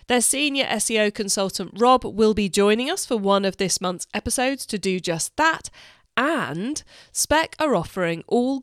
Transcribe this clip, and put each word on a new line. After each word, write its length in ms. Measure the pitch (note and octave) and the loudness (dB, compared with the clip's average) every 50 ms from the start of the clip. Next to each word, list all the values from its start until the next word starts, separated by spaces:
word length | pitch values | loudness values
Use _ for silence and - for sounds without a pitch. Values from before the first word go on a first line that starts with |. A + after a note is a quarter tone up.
| _ - | _ 0
Their 120 | B3 B3 | 2 2
senior 460 | A#3 - - C4+ D4 D4 C#4 C#4 B3+ - | 2 2 2 0 0 0 0 0 0 0
S 240 | - G#3+ - - | -2 -2 -2 0
E 80 | A3+ G#3+ | 0 2
O 100 | G#3+ G#3 | 2 0
consultant, 640 | G#3 - G#3+ G3 - G#3+ G3 F#3+ - - F#3+ F3 - | 0 -2 -4 -2 -2 -2 -2 -2 -4 -6 -8 -8 -2
Rob, 280 | F#3+ A#3 B3 C4 B3 - | 2 4 4 4 4 2
will 300 | A3+ - G3 A3 A3 G#3+ | 0 0 2 2 4 4
be 160 | G3+ G#3 F#3+ | 2 0 0
joining 420 | D#3 G3+ G3+ G3+ G#3+ A3+ B3+ C#4+ | 2 2 4 4 4 2 0 -2
us 140 | F4+ G4 - | -4 -4 -4
for 100 | - C4 | -2 -2
one 300 | A3 G3 G3 G3 G3 G3 | 0 2 2 2 2 2
of 100 | F#3+ F#3 | 0 -2
this 240 | - G3 F3+ - - | -2 -2 -2 -2 -2
month's 280 | F#3 F3+ F3+ E3 - - - | -2 -4 -6 -6 -8 -10 -8
episodes 520 | - - A#3+ - - B3 C4 C#4 C4 - | -8 -6 -4 -2 0 0 0 -2 -4 -6
to 120 | - - G3+ | -6 -6 -4
do 220 | - G3 F#3 F#3 | -2 -2 -2 -2
just 380 | E3+ F3+ E3 D#3+ - - - - | -2 -2 -2 -2 -4 -4 -2 0
that. 320 | D4+ E4 D#4+ - - - - - - - - _ _ _ _ - | 2 2 2 0 -6 -14 -18 -20 -20 -20 -20 _ _ _ _ 0
And 640 | B3 D4 E4+ C4 F3 A#2+ C#3 D#3+ G3 B3+ D4+ - - - - - - _ - | 0 0 0 -2 -2 -4 -4 -6 -6 -6 -6 -8 -10 -14 -18 -20 -20 _ -6
Spec 420 | - - - D4 D#4 D#4+ - - - | -4 0 2 2 2 2 0 -2 -2
are 160 | D#4 D4+ B3 | 0 2 2
offering 520 | F3 E3 - - F#3+ F3+ E3 E3+ E3 - - | 2 0 -2 -4 -2 -2 -2 -2 -4 -2 0
all 340 | - A#3+ A#3+ C4 C#4 C4+ | 2 2 2 2 -2 -4